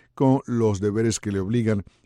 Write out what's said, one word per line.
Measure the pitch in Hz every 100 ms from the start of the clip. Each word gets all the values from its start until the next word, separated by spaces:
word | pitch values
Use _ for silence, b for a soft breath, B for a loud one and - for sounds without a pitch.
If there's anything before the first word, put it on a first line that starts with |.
| b -
con | 135 135 -
los | 120 110 98
deberes | 104 104 113 107
que | 104
le | 98
obligan | 95 120 110 107 - b